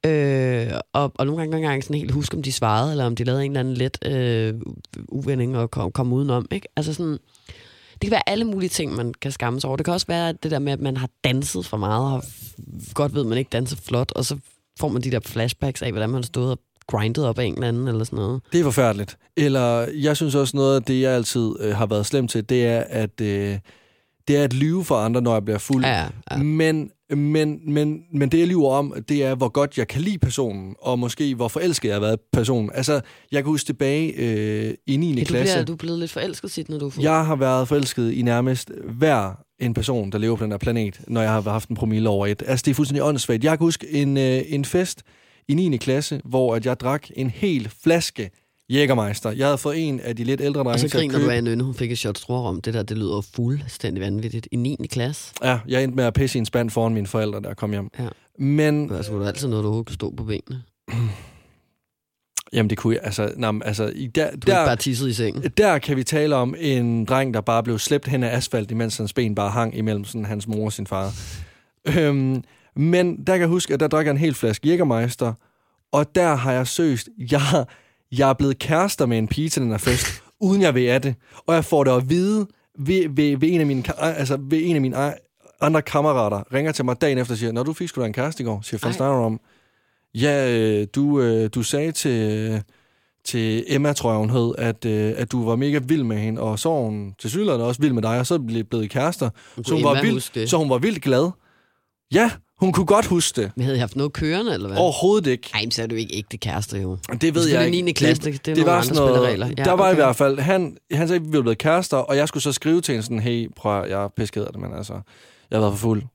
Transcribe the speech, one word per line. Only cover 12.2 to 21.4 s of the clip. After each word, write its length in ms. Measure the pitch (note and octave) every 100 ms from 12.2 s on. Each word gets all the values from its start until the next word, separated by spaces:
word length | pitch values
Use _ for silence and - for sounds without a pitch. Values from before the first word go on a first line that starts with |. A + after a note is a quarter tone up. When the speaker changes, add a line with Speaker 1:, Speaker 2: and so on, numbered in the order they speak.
| - - - - - - -
Speaker 1:
godt 200 | - C#3+
ved, 60 | C#3+
at 60 | A#2+
man 120 | A#2
ikke 100 | C3
danser 280 | A#2 B2 C#3+
flot, 360 | - B2 C3+ -
og 80 |
så 120 | B2+ C#3+ - _ _ -
får 80 | D3+
man 140 | A#2+
de 80 | C3
der 100 | B2
flashbacks 600 | - A#2 A#2 - C#3 -
af, 80 | B2+
hvordan 180 | G#2 A2
man 60 | C3
har 40 | A#2+
stået 240 | B2+ B2
og 100 | B2 _ _ -
grindet 380 | A2 A2 A#2+ C3+
op 120 | A#2
af 60 |
en 100 | A#2
eller 140 | - A#2+
anden, 200 | A#2 C3
eller 160 | A2+
sådan 120 | A2+ A2+
noget. 240 | G2+ B2+ _
Speaker 2:
Det 80 | F3
er 40 |
forfærdeligt. 540 | D3+ A#2+ A#2+ G2+ G2+ - _ -
Eller 500 | D3 C3+ A#2+ A#2 A#2
jeg 220 | D3+ D3 D3
synes 180 | D#3
også, 220 | C#3 C3+ C#3
noget 200 | C3+ C3+
af 60 |
det, 180 | B2 C3
jeg 120 | C3
altid, 380 | B2+ A2 B2